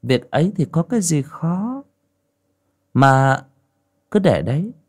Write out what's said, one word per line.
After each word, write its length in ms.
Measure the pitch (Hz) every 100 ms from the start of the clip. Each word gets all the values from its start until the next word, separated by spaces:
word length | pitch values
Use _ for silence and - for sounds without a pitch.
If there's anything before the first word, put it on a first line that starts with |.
Việc 280 | 120 127 -
ấy 220 | - 175 -
thì 80 |
có 180 | 143 160
cái 180 | 165 240
gì 220 | 175 156
khó, 600 | 135 - 165 180 220 262 285 _ _ _ _ _ _ _ _ _ _
mà 500 | - 135 135 135 135 - _ _ _ _ _ _
cứ 80 | 208
để 240 | 190 92
đấy 300 | 82 135 202 -